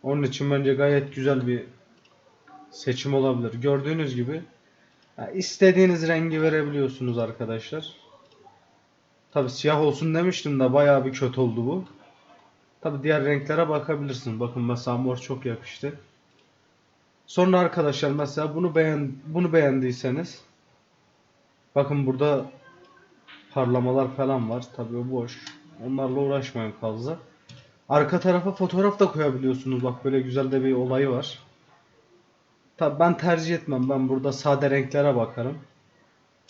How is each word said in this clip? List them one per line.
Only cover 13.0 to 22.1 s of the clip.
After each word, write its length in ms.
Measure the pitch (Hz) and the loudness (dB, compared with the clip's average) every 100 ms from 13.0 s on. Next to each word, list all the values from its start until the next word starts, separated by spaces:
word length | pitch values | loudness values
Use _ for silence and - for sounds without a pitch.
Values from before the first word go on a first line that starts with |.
diğer 220 | 143 151 | 0 2
renklere 440 | 139 143 139 151 165 | 2 0 0 0 2
bakabilirsiniz. 720 | 151 151 151 143 127 - 110 | 0 -2 -4 -2 -6 -6 -4
Bakın 220 | 120 123 | -4 -2
mesela 340 | 120 120 127 120 | -2 -2 -2 -2
mor 200 | 127 123 | 0 -2
çok 300 | - 131 127 | -6 -6 -6
yakıştı. 540 | 113 - - 143 - - _ _ _ _ _ _ _ _ _ _ _ _ | -8 -10 -10 -10 -10 -20 _ _ _ _ _ _ _ _ _ _ _ _
Sonra 340 | - 185 185 | 2 4 4
arkadaşlar 500 | 175 175 151 143 147 | 4 2 0 0 -2
mesela 440 | 143 143 147 151 | -2 -4 -4 -4
bunu 200 | 151 180 | -2 0
beğen-, 380 | 160 156 151 139 123 151 | 2 2 0 -4 -8 -8
bunu 260 | 160 175 | -2 2
beğendiyseniz 880 | 160 143 135 127 123 131 131 180 - - _ _ _ _ _ _ _ _ _ _ _ _ | 4 4 2 -2 -2 -4 -4 -6 -12 -20 _ _ _ _ _ _ _ _ _ _ _ _
bakın 320 | - 143 143 | 0 0 0
burada 440 | 131 | 0